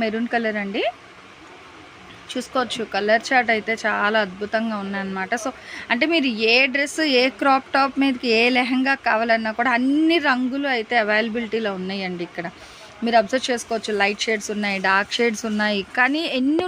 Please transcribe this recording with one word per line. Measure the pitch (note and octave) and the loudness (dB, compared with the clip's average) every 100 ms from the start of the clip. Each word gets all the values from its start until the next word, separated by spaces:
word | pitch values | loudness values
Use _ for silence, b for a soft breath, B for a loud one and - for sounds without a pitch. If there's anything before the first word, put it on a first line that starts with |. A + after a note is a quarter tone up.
మెరూన్ | A3+ A3 A#3 | -2 -2 -2
కలర్ | A#3+ A3 G#3 | -2 -2 -2
అండి, | G3 A3+ D5 - - - - - - - - - - - - - - | -4 -2 -4 -4 -14 -20 -20 -20 -20 -20 -20 -20 -20 -20 -20 -20 -10
చూసుకోవచ్చు. | B3+ - C4 A#3 - G#3 G3 | -8 -4 -2 -2 -4 -4 -2
కలర్ | G#3 A3+ A3+ | 2 2 4
చార్ట్ | C4 A#3 A3 | 2 2 0
అయితే | A3 A3 G#3+ | 0 -2 -2
చాలా | G#3 G#3 A3 G3+ | 0 2 2 0
అద్భుతంగా | F#3 G3+ A3 A3+ G#3 | -4 -4 -2 -2 -4
ఉన్నాయన్నమాట. | G3 G3 G3 F#3+ F#3+ A#3+ - | -6 -6 -4 -6 -4 -4 -4
So, | B B B B | B B B B
అంటే | A#3+ D#4 | 0 2
మీరు | E4 C4+ A3 A3+ | 2 0 0 4
ఏ | A#3+ C4 C#4 | 4 4 0
డ్రెస్, | C#4+ - D#4 B3+ | -2 -2 2 4
ఏ | B3+ - | 2 2
క్రాప్ | C#4 C4+ - C#4+ | 2 2 2 0
టాప్ | C4+ C4 | 0 2
మీదకి, | C#4 B3 B3 A3 | 0 0 0 2
ఏ | A#3+ B3+ | 4 2
లెహంగా | B3 C4 C4 C4+ A#3 | 2 0 0 0 0
కావాలన్నా | A3 A#3 A3+ A3 A3 | 0 2 0 0 -2
కూడా | B3 A#3+ | 0 2
అన్ని | C4 C#4+ D#4+ E4 C#4+ | 2 2 2 2 2
రంగులు | B3 B3+ C#4 C#4+ B3 | 0 0 -2 -2 -2
అయితే | A3 A#3+ G#3 | 0 0 2
అవైలబిలిటీలో | G#3+ A3+ A3+ A3+ A3+ G#3+ F#3+ | 2 0 -4 -4 -2 -2 -4
ఉన్నాయండి. | F#3 G3 F#3 F3 E3+ | -6 -6 -6 -6 -8
ఇక్కడ | - F3 B B B B - A#3 | -8 -10 B B B B -6 2
మీరు | A#3 | 4
అబ్జర్వ్ | G#3 C4 B3+ | 4 0 0
చేసుకోవచ్చు, | A#3+ - A3+ - G#3 | -4 -2 -6 -2 0
లైట్ | G3+ G#3 - | 0 0 -2
షేడ్స్ | G#3+ G3+ | -2 -4
ఉన్నాయి, | G#3 G#3 F#3+ F#3+ | -4 -2 0 2
డార్క్ | G3 G3+ - | 2 2 0
షేడ్స్ | A#3 G#3+ A3 | 0 0 -4
ఉన్నాయి, | G#3 G#3+ G3+ F#3+ - | -2 0 -2 -2 0
కానీ | B3+ D4+ E4+ B3+ | 2 0 -2 -2
ఎన్ని | C4 D#4+ | 0 0